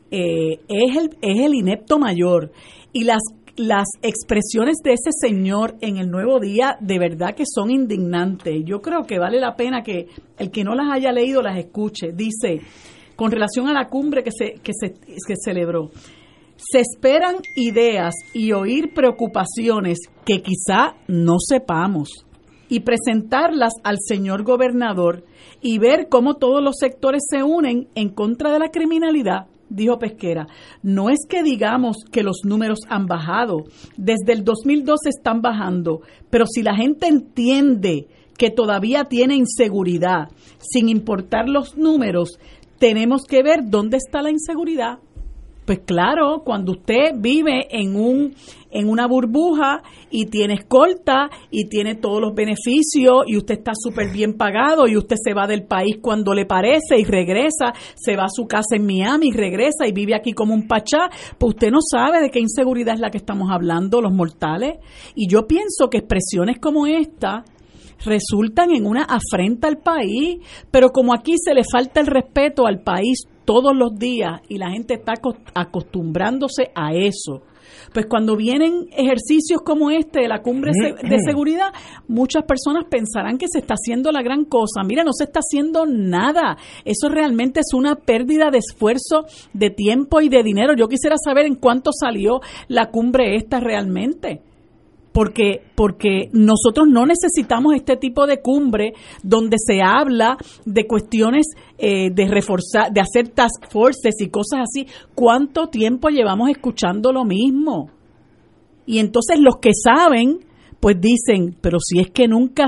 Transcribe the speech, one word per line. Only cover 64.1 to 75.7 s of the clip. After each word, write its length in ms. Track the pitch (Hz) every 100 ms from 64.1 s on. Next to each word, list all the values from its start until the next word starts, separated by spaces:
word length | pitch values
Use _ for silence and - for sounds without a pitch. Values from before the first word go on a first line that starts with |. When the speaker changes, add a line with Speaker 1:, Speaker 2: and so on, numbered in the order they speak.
Speaker 1:
mortales. 640 | 185 165 - 156 165 262 320 - - -
Y 140 | - 190
yo 180 | 214 220
pienso 420 | 320 415 - 254
que 100 | 220
expresiones 600 | - 190 180 185 190 254
como 300 | 311 302 294
esta 560 | 320 311 - 190 214 - _ _ - - -
resultan 680 | 214 214 - 208 220 226 349
en 120 | 285
una 200 | 202 233
afrenta 640 | 302 233 - 185 185 233 311
al 100 | 302
país, 640 | 349 320 202 226 330 349 - - -
pero 160 | 262 254
como 240 | 262 240
aquí 200 | 233 302 330
se 160 | 330
le 80 | 277
falta 380 | 220 247 254 311
el 80 | 294
respeto 580 | 269 254 285 294 294 233
al 140 | 190
país 460 | - 180 214 262 - _
todos 320 | - 220 277 269
los 200 | 240 208
días 420 | 240 240 175 165 -
y 100 | 196
la 120 | 180
gente 240 | 202 226
está 200 | 226 226
acos-, 220 | 226 262 - - 180 170